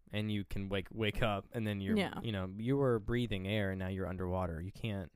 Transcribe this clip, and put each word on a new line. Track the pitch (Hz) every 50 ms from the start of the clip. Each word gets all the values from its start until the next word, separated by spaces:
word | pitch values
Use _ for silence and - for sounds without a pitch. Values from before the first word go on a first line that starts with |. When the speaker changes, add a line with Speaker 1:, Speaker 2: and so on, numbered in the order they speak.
| - -
Speaker 1:
and | - 104 107 107
you | 107 104 95
can | - - 104 98 95
wake, | 98 98 92 -
wake | - 110 110 104 101 -
up | 123 110 101 98 - - -
and | 120 110
then | 104 104 101
you're, | 98 98 -
Speaker 2:
Yeah. | 208 185 143 - - -
Speaker 1:
you | 120
know, | 107 98 92 95 95 104
you | 110 120 135
were | 139 139 131 120 110
breathing | 101 113 120 120 123 113 107 95 92 98
air | 107 110 101 95
and | 95 95
now | 92 92
you're | 95 95 95 90
underwater. | 92 92 92 90 90 92 92 87 82 80
You | 87 95
can't. | - - - 113 101 98 90 - -